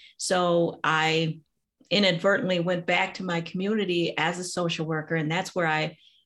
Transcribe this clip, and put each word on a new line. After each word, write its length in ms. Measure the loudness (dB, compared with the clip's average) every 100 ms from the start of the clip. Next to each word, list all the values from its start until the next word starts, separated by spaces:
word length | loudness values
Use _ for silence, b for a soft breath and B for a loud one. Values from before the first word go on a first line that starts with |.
| B -10
So 640 | -2 0 2 2 2 0
I 580 | 0 2 2 2 0 -4 -12 _ _ _ _
inadvertently 720 | 2 4 4 2 2 2 0
went 260 | 0 -2 0
back 280 | 0 0
to 100 | -4
my 180 | -4 -4
community 720 | -4 -4 -2 0 0 0 0 0
as 220 | -2 -2
a 60 |
social 420 | -6 -2 -2 -2 -2
worker. 280 | -4 -2 -2
And 140 | 0
that's 240 | -2 -4
where 120 | -2 0
I 320 | 0 -2 b b b